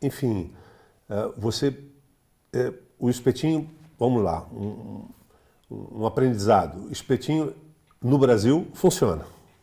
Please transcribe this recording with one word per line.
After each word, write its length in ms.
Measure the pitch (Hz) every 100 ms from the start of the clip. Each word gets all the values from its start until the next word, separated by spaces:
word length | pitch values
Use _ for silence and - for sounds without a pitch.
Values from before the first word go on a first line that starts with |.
enfim, 500 | 139 - 127 104 82 - - - _ _ -
ah, 220 | 104 110 -
você, 360 | 110 - 143 131 - _ _ _ _ _ _
é, 200 | - 123 - _ _
o 100 | 123
espetinho, 640 | 123 131 - 156 160 156 - - -
vamos 240 | 120 120
lá, 200 | 95 80 -
um, 520 | - 101 104 - - - - _ _ _ _ _
um, 160 | 107 98 107
um 60 | 110
aprendizado. 840 | - 131 107 101 101 82 87 -
O 40 |
espetinho 600 | - - 127 - 156 156 - - _ _ _
no 160 | 123 139
Brasil 480 | 131 110 110 156 -
funciona, 500 | - 180 - 117 80 - - _ _